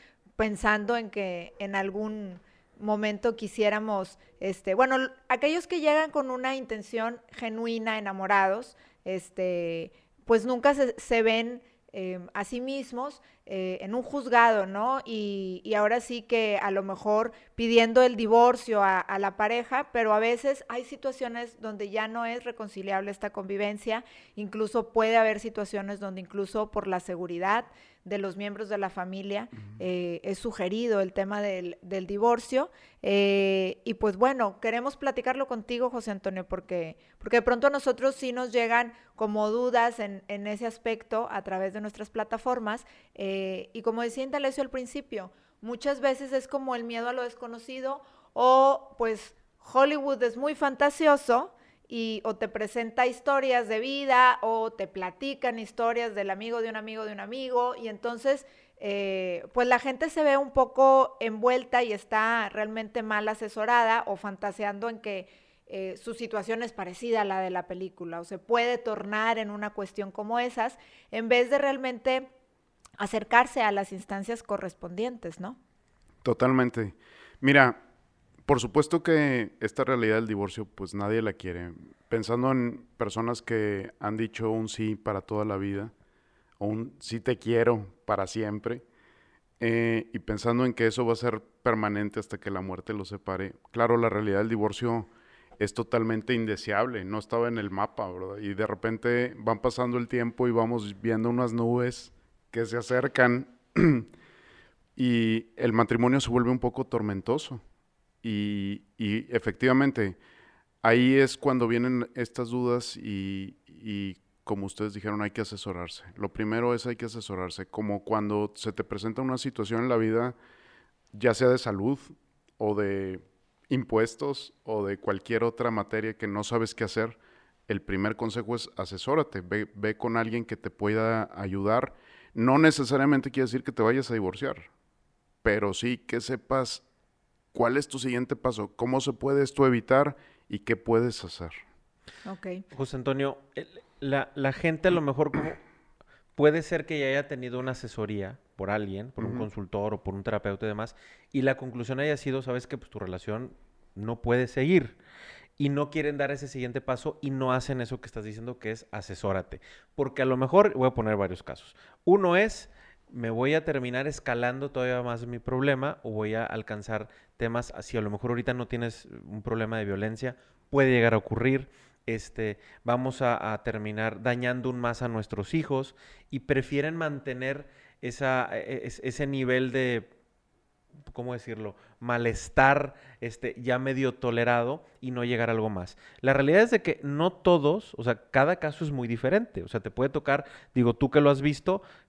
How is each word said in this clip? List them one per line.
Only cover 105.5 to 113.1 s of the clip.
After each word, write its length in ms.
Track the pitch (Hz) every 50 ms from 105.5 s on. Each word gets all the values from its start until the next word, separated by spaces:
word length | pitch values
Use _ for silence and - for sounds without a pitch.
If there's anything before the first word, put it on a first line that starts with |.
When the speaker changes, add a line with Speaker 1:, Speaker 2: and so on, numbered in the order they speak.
| -
Speaker 2:
el 160 | - - 123 110
matrimonio 480 | 113 117 101 120 117 120 123 131 139
se 100 | 131 -
vuelve 200 | 117 123 120 117
un 80 | 127 127
poco 260 | - 120 - 131 131
tormentoso. 760 | - - 117 107 104 98 95 92 - 117 151 - - 131 117 - - _ _ _ _ _ _ _ _ _ _ -
Y, 600 | 117 107 104 104 104 104 101 98 98 101 - _ _ _
y 300 | - 113 104 104 110 - - 120
efectivamente, 840 | 117 - 113 98 - - 131 127 131 139 139 135 - 107 98 92 _ _ _ - - - _ _ _ _ _ _ _ -
ahí 320 | 113 117 123 123 127 135
es 220 | 135 135 131 -
cuando 300 | - - 143 131 127 120
vienen 420 | 113 117 120 120 127 127 123 120 - -
estas 360 | 127 123 113 - - 123 113
dudas 460 | 120 123 123 123 120 123 120 - -
y, 600 | - - 107